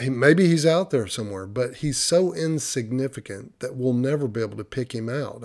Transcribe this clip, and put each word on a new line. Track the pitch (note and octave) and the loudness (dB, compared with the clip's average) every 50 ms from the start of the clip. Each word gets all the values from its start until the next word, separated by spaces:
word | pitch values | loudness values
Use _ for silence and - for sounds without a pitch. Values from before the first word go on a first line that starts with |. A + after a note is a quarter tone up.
he, | B2 C3 | -4 -2
maybe | C3 A#2+ B2+ C#3+ D#3+ F3 F#3+ E3+ | 0 4 6 8 8 8 8 6
he's | E3+ D#3 D3 | 6 4 4
out | E3 D#3+ F3 F#3+ F#3+ | 4 4 2 2 0
there | - B2+ A2 F#2+ | 0 0 0 -2
somewhere, | - - A2 G2+ G2 F#2+ F#2+ F#2+ | -4 -6 -6 -6 -6 -8 -8 -6
but | G2+ C3 B2 B2 - | -4 -4 -4 -4 -4
he's | - - D3+ C3 - | -4 -4 -4 -2 -2
so | - - E3+ F3 F#3+ F3+ E3+ | 0 2 4 4 4 2 0
insignificant | E3 D#3+ D#3+ D#3+ D3+ - - - C3+ A#2 A2 B2 B2+ C3 C#3 - - - - G2 G2 - - - - | -2 -2 -2 -2 -2 -4 -4 -4 -4 -4 -2 -2 -2 -2 -4 -6 -8 -12 -12 -12 -12 -12 -16 -14 -10
that | - B2+ C3 B2+ | -10 -8 -6 -2
we'll | B2 C3 B2 | 0 0 2
never | A#2+ B2+ C3 D3 D3 C#3+ A#2+ | 2 2 2 0 0 -2 -2
be | G#2 A#2 | -2 -2
able | A2+ G#2 G#2 G#2+ | -4 -4 -6 -8
to | G#2+ | -12
pick | - - C3 B2 - - | -8 -6 -6 -6 -6 -6
him | A#2 A2+ A2+ | -6 -6 -6
out. | B2 D3 C#3 G2+ G#2 A#2+ A#2+ | -6 -6 -6 -8 -10 -10 -6